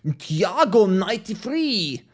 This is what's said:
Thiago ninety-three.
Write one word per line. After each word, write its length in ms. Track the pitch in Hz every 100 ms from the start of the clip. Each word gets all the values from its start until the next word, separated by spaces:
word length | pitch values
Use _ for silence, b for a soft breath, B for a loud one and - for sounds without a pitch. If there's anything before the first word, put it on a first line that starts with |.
| 151 -
Thiago 680 | - 156 175 277 285 226 196
ninety-three. 1200 | 190 196 226 220 214 247 320 311 220 151 127 -